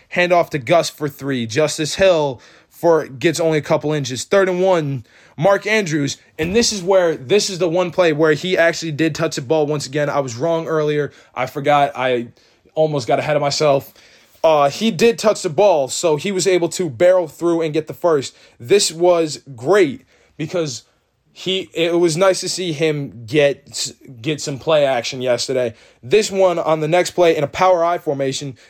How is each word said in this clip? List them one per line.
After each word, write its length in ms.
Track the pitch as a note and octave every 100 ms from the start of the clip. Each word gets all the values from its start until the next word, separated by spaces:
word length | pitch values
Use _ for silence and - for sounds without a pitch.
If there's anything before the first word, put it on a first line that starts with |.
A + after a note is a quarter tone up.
| _
Handoff 360 | F3+ F3 F3 E3
to 60 | D3+
Gus 320 | A#2 E3+ D#3
for 180 | - D3
three. 380 | - C3+ C3 A2+
Justice 500 | A2 D3+ - D3+ -
Hill 460 | F#3+ E3 C#3+ B2 - _ _
for, 380 | - E3+ D#3+ -
gets 320 | C3 E3 D#3
only 200 | E3 D#3
a 20 |
couple 320 | - D3+ D3+
inches. 300 | D3+ B2+ A#2+
Third 260 | - G3 F#3
and 140 | F3+
one, 420 | F#3 F3 D3 C3+ - _ _ -
Mark 300 | F#3 G3+ G3+
Andrews. 500 | A3 F3+ D3+ C#3 - _ -
And 160 | E3 A3
this 160 | A#3
is 100 | G#3
where, 340 | F3 F#3+ F3 D3
this 320 | B2+ G3+ G3
is 100 | F3
the 100 | F3
one 220 | F3 F3+
play 220 | - F3
where 200 | D3 D#3
he 240 | D3+ F#3 F3+
actually 360 | E3 E3 E3
did 200 | C#3+ D#3+
touch 220 | D3+ E3 D#3+
the 60 |
ball 260 | B2+ D#3+ D3
once 180 | D3+ C3
again. 240 | D3 C#3+
I 120 | C#3
was 160 | C3+ A#2
wrong 280 | E3 E3 E3
earlier. 460 | D#3+ D3+ D3 C#3 - _ -
I 100 | B2+
forgot. 460 | D3+ C#3 D3 C#3
I 360 | B2 B2+ B2 A#2+ - _ _ _
almost 320 | D#3 D#3 D3 A#2
got 140 | C#3
ahead 160 | B2+ D3
of 60 |
myself. 520 | C#3+ - D3+ C#3 - _ _ _ _ _ E3
Uh, 240 | D3+ C#3
he 220 | - A3
did 260 | E3+ A#3 F#3
touch 240 | G#3 G3+
the 80 | F#3
ball, 380 | C#3+ G#3 D#3+ C3
so 300 | - E3+ D3+
he 140 | F3+
was 140 | F#3 F#3+
able 240 | F3+ E3
to 180 | - F3
barrel 400 | A2+ F3+ F#3 D#3+
through 360 | - E3+ E3+
and 100 | D#3+
get 140 | D#3 D#3
the 80 | B2
first. 420 | F3 D3+ A#2+ - - _
This 320 | A#2+ G3+ G3+
was 500 | D#3+ F3+ E3+ D#3+ - - A#2+
great 500 | C3 G#3 D#3 A2+ _ _ _ -
because 460 | D3+ F3+ D#3 A2+ - _ _ _ _
he, 340 | - F3+ F#3+ F#3
it 260 | - E3+ E3+
was 160 | F3 D#3
nice 260 | F#3+ F#3
to 60 | F#3
see 240 | - F3+
him 540 | D3 D#3+ D3 C#3+ A2+ A2
get, 680 | D3 C#3+ C3+ - - - - - B2
get 180 | A#2+ D3
some 200 | - C3
play 260 | D#3 D#3 C#3
action 340 | B2 A#2 C3+
yesterday. 540 | B2 A#2+ - B2+ A#2+ - _ _
This 260 | A#2 G#3 G3+
one 300 | F#3+ F#3 E3+
on 200 | D3+ D#3
the 80 | D3+
next 240 | F3 E3+
play 240 | - E3+ D#3+
in 80 |
a 40 | C#3
power 360 | - F#3 F3+
I 140 | E3+ F3
formation, 580 | D#3 C#3 C3+ C3+ C#3+ A#2+ _